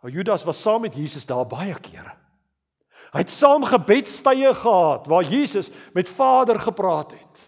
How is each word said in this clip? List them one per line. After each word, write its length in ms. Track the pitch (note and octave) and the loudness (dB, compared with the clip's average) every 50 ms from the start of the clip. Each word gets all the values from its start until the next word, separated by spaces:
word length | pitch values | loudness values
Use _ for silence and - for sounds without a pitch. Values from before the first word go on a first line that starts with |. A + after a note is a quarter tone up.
| _ | _
Nou, 100 | B2 B2+ | -10 -10
Judas 320 | D#3+ G3 G#3+ G#3 F3+ - | -8 -2 -2 -2 -2 -2
was 160 | E3+ D#3 - | -6 -8 -4
saam 220 | - G#3+ G#3+ A#3 A#3 | -2 0 0 0 -2
met 120 | G#3+ A#2 | -6 -8
Jesus 320 | C3+ D3+ D3+ - D3 - | -8 -10 -10 -10 -14 -10
daar 200 | - C3 B2 B2+ | -8 -4 -4 -4
baie 280 | A2+ C3+ C#3 F3+ G3+ E3+ - | -6 -6 -10 -8 -10 -10 -12
kere. 360 | - - - - - - - _ _ _ _ _ _ _ _ _ _ _ _ _ _ _ _ _ - - _ | -14 -20 -20 -20 -20 -20 -20 _ _ _ _ _ _ _ _ _ _ _ _ _ _ _ _ _ -20 -12 _
Hy 80 | C3+ F#3 | -6 -6
het 80 | - | -6
saam 320 | - - D4 C#4+ C#4 D4+ C4+ | -4 4 6 6 6 6 2
gebedstye 880 | - - A#3 D3+ - G#3 C4 - - - - - C#4 C4+ C4 C4+ C4+ B3+ - | 2 0 0 4 4 2 2 2 -4 -12 -2 0 2 2 4 2 2 2 2
gehad 480 | - A#3 A3 F#3 F3 D#3 C#3+ - - | 0 2 2 4 4 2 0 -2 -2
waar 160 | - D#3 F3 F3+ | 0 0 0 2
Jesus 480 | C#3+ F3+ C4+ D4 - F#3 G3+ F3+ - - - - - _ | 0 0 -2 -2 -2 -4 -6 -8 -8 -14 -20 -20 -8 _
met 160 | F3+ F#3 - | -4 -4 -4
Vader 480 | - - C4+ C4 C4 B3+ C4 A3+ A#3 - | -2 0 2 4 4 4 4 2 0 0
gepraat 560 | - A3+ F#3 - G3 F#3+ E3 D3+ D3+ - - | -2 -6 -4 -2 -2 -2 -2 -2 -6 -10 -16
het. 300 | - - _ _ _ _ | -20 -20 _ _ _ _